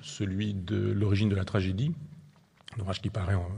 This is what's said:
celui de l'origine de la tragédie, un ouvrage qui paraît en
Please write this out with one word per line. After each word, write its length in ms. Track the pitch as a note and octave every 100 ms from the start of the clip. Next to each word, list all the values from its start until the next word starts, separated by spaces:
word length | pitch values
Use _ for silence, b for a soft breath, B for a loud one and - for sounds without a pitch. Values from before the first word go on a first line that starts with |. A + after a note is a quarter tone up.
celui 520 | - - G2+ F#2+ G#2+
de 360 | G2 F2 G#2 G2+
l'origine 360 | G2+ G2+ G2 G#2+
de 80 | F#2+
la 80 |
tragédie, 480 | F#2+ G#2 F#2+ F#2+ D3 E3 - - - - _ _ - A2+
un 60 |
ouvrage 200 | G2 G#2+
qui 80 | G2+
paraît 240 | G2+ F#2
en 140 | F#2+ F2